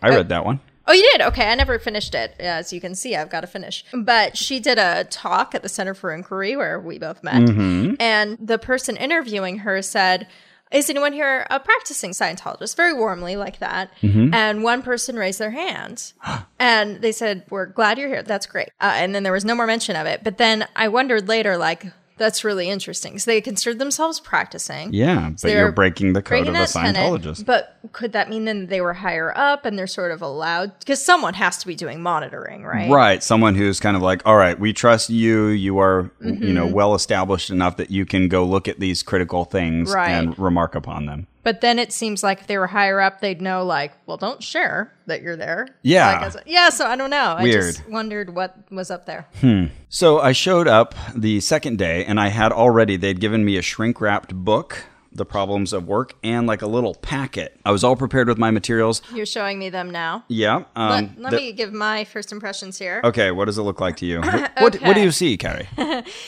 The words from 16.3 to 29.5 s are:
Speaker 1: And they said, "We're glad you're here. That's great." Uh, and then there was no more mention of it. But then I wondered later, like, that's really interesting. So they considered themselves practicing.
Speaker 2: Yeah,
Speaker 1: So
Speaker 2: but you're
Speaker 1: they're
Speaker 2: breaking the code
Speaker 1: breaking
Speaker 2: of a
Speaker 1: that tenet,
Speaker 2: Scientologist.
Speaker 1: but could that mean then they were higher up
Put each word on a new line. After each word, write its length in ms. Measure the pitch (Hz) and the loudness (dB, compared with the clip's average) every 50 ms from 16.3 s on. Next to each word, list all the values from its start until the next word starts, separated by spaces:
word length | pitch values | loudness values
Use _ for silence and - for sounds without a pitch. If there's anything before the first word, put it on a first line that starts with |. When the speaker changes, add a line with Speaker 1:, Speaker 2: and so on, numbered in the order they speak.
| 143 113 - _ _ - | -10 -10 -12 _ _ 0
Speaker 1:
And 420 | 247 247 226 214 208 208 196 185 | 2 4 4 4 2 -2 -4 -2
they 100 | 226 220 | -2 -2
said, 320 | 214 - 233 214 202 180 - - | -2 -2 -4 -4 -4 -4 -8 -10
"We're 140 | 196 196 185 | -8 -8 -8
glad 320 | 185 190 240 220 208 226 269 | -6 -2 0 2 2 2 0
you're 80 | 285 | -4
here. 160 | 269 254 - - | -6 -6 -6 -4
That's 240 | 220 202 196 - | -4 -6 -6 -6
great." 220 | - - 180 - - _ - | -8 -6 -8 -8 -8 _ -2
Uh, 140 | - 202 120 | -2 0 0
and 180 | 120 175 190 196 | 0 -2 -2 -2
then 80 | 202 196 | -2 -2
there 100 | 190 185 | -2 -2
was 120 | 196 196 | -2 0
no 80 | 220 233 | -2 0
more 120 | 240 233 | 0 0
mention 280 | 226 226 226 - - 180 | 0 0 -2 -2 -4 -4
of 100 | 156 156 | -4 -4
it. 160 | 156 - - - | -4 -4 -4 -4
But 140 | 220 190 - | -6 0 2
then 260 | 233 220 220 214 - - - | 2 2 2 0 -2 -6 -2
I 120 | - 220 | -2 0
wondered 400 | 214 214 247 262 254 233 214 185 | 2 2 0 2 2 0 0 0
later, 280 | 208 220 226 214 202 180 | 0 -2 0 0 0 0
like, 300 | 175 165 160 170 - - 180 - _ _ _ _ | 0 0 -2 -2 -4 -10 -18 -18 _ _ _ _
that's 260 | - 220 220 214 - - | -2 -2 0 0 -2 -4
really 240 | 214 202 185 175 | -2 -2 -2 -2
interesting. 520 | 180 202 196 - 185 170 - - - - 202 | -4 -4 -6 -8 -8 -10 -10 -10 -10 -10 -6
So 100 | - 233 | -2 0
they 120 | 226 214 | 0 0
considered 360 | 214 269 202 - - 240 233 | 0 -2 -6 -4 -4 -4 -4
themselves 420 | 220 269 285 269 - 320 330 311 - | -4 -4 -4 -2 -2 -2 -2 -4 -6
practicing. 720 | - - - 156 - - - - - - 139 143 160 - | -6 -4 -2 -2 -2 -4 -8 -12 -10 -10 -10 -10 -8 -4
Speaker 2:
Yeah, 440 | - 101 123 175 180 107 80 78 78 | 0 2 2 4 2 2 0 -2 -6
Speaker 1:
So 120 | - - | -2 0
Speaker 2:
but 40 | - 107 | 2 4
you're 80 | 104 104 | 4 4
Speaker 1:
they're 60 | 104 | 4
Speaker 2:
breaking 420 | 80 101 95 95 82 - 98 95 92 | 4 4 4 4 4 2 2 2 2
the 100 | 98 - | 2 0
code 60 | - 240 - - | 0 0 0 2
Speaker 1:
breaking 40 | - | 2
Speaker 2:
of 60 | - | 0
a 20 | - - | 0 0
Speaker 1:
that 40 | - | 0
tenet, 260 | - - - 214 190 | 0 0 0 0 0
Speaker 2:
Scientologist. 500 | - - 175 170 - 165 156 160 208 208 | 2 0 0 0 -2 -4 -8 -10 -6 0
Speaker 1:
but 320 | 254 247 - - - _ _ - 220 | 2 2 2 0 -2 _ _ -20 -18
could 220 | - - 233 220 220 | -12 -8 -8 -4 -2
that 140 | 208 185 | -2 -4
mean 180 | - 220 220 220 | -2 -4 -6 -4
then 200 | 220 214 202 190 | -4 -4 -6 -6
they 160 | 175 196 185 | -4 -4 -2
were 140 | 180 175 175 | -2 -2 -4
higher 360 | 180 196 180 170 160 160 165 - | -4 -4 -4 -4 -2 -4 -4 -2
up 280 | - 285 285 | 0 2 2